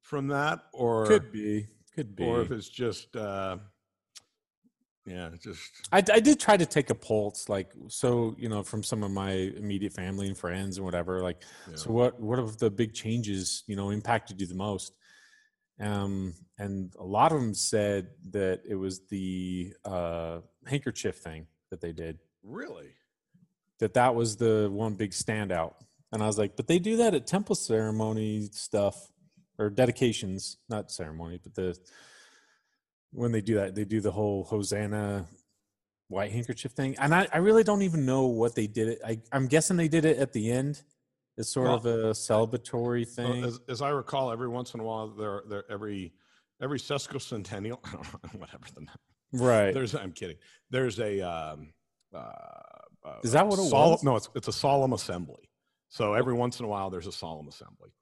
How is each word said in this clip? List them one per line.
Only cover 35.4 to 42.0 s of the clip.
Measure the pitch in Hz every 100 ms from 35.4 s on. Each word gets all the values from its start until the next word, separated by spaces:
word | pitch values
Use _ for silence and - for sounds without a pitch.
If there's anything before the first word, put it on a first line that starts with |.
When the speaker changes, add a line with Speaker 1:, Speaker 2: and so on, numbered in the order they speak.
| _ _ _ _ _ _ _
Speaker 2:
white | 90 87
handkerchief | 117 117 - 123
thing." | - 135 131
And | 139
I, | 170 190
I | 156
really | 190 220
don't | 208 208
even | 196 160 131
know | 131 131
what | 117 117
they | 117 107
did | 107 110
it. | 117 110
I, | 113 -
I'm | 139 131
guessing | 151 156 180
they | 160
did | 160 156
it | 151
at | 135
the | 113 110
end. | 123 139 147 _ _ _ _ _ -
It's | 113
sort | 135 127
Speaker 1:
Well, | 120
Speaker 2:
of |
a | 117 113